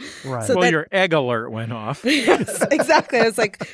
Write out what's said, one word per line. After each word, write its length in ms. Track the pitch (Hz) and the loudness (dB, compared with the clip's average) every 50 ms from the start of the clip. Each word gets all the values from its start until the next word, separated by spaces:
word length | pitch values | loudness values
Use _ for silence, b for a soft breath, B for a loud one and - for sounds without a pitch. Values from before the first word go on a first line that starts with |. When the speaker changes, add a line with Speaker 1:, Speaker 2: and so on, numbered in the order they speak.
| 269 B B B - | -14 B B B -8
Speaker 1:
Right. 180 | 135 127 117 | -6 -6 -2
Speaker 2:
So 120 | 110 - - | 0 0 2
Speaker 3:
Well, 80 | 180 | 2
Speaker 2:
then 100 | 180 - | 2 2
Speaker 3:
your 160 | 160 147 - - | 0 0 -2 0
egg 220 | 185 190 190 175 | 0 0 2 2
alert 380 | 160 151 127 123 120 110 117 123 | 2 2 2 2 0 -2 -2 -4
went 220 | 110 113 113 113 | -6 -8 -6 -6
off. 300 | 120 110 107 117 143 - - | -8 -6 -6 -8 -6 -4 -2
Speaker 2:
<laughs> 0 | |
Yes, 600 | 254 302 285 226 226 - - 196 - - - - - | 0 0 2 2 2 2 2 0 -2 -2 -2 0 2
exactly. 480 | 294 320 - - 302 - - - 262 233 | 2 2 4 4 4 2 2 2 2 2
I 40 | 226 | 2
was 140 | 226 - 247 | 2 2 0
like, 240 | 214 208 - B B B | -2 -2 -4 B B B